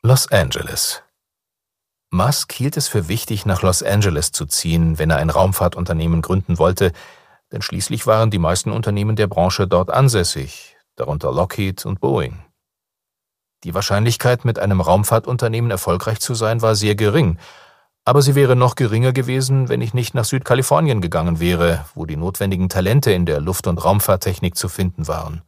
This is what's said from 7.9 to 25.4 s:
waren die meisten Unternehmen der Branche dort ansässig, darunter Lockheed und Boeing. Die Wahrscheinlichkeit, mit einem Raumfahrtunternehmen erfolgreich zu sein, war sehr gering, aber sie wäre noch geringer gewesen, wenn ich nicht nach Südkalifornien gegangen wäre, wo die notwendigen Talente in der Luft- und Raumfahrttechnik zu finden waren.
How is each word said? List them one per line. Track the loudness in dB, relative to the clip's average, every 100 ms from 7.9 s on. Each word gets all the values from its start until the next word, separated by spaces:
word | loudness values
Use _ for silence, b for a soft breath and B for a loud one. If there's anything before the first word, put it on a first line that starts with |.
| -4 0
waren | 2 2
die | 2
meisten | 0 0 -2
Unternehmen | -4 -2 -2 0 0
der | 0
Branche | 2 0 0 0
dort | 2 2
ansässig, | 2 4 2 0 -4 -10 -14 -20 _ _ -8
darunter | -6 -4 -2
Lockheed | -2 -2 -2 -4 -4 -8
und | -4
Boeing. | -2 -2 -4 -10 -20 _ _ _ _ _ _ _ _ _ _ _
Die | -8
Wahrscheinlichkeit, | -4 -2 0 0 2 0 2
mit | 0 0
einem | 0 2
Raumfahrtunternehmen | 4 2 4 0 0 -2 -2 -2 -2
erfolgreich | -2 -2 -2 -2 -4
zu | -4
sein, | -2 -2 0
war | 2 2
sehr | 0 2
gering, | 2 4 2 0 B B B B B _
aber | 2 4
sie | 4 4
wäre | 4 4
noch | 2 2
geringer | 0 2 2
gewesen, | 0 -2 -2 0 0 2
wenn | -2
ich | -2
nicht | -2 -2 -2
nach | -2
Südkalifornien | -2 0 0 2 2 2 0
gegangen | 0 0 0 0
wäre, | 0 2 2 0 -4 -12
wo | -8
die | -6
notwendigen | -6 -4 -4 0 -2
Talente | 0 2 2 4
in | 2 2
der | 0
Luft- | -2 -4 -2
und | 0
Raumfahrttechnik | 2 2 2 0 0 -2 -4 -4
zu | -8
finden | -2 -4 -2 -6
waren. | -6 -6 -12